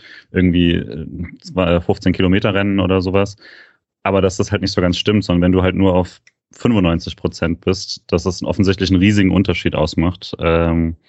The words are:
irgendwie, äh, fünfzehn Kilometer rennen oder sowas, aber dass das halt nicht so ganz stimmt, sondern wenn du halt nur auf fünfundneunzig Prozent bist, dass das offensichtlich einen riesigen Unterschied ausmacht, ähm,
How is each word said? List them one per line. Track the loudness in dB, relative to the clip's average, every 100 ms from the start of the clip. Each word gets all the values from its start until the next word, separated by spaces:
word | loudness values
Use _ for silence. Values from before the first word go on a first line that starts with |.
| -20 -20 -8
irgendwie, | 0 2 4 2 0 -4 -10 -12 -12 -14 -14 -10 -2
äh, | 2 0
fünfzehn | 0 -2 -2
Kilometer | 0 2 2 0
rennen | 0 0 0
oder | 0 0
sowas, | 0 0 -2 -4 -20 -20 -20 _ _ _
aber | -2 0
dass | 0 0
das | -2
halt | -2
nicht | -2
so | 0
ganz | 0 0
stimmt, | 0 0
sondern | 2 2
wenn | 2
du | 2
halt | 2
nur | 2 2
auf | 2 0 -6 _ _ _
fünfundneunzig | -4 0 2 2 0 -4 -8
Prozent | -8 -4 -4 -4
bist, | -4 -4 -6 -14 -4
dass | -2
das | -2 -6
offensichtlich | -4 -2 0 0 0
einen | 2
riesigen | 4 4 2
Unterschied | 2 0 -2 -2
ausmacht, | -2 -2 0 -2 -2 -8 -2
ähm, | 2 2 2 0 -2 -4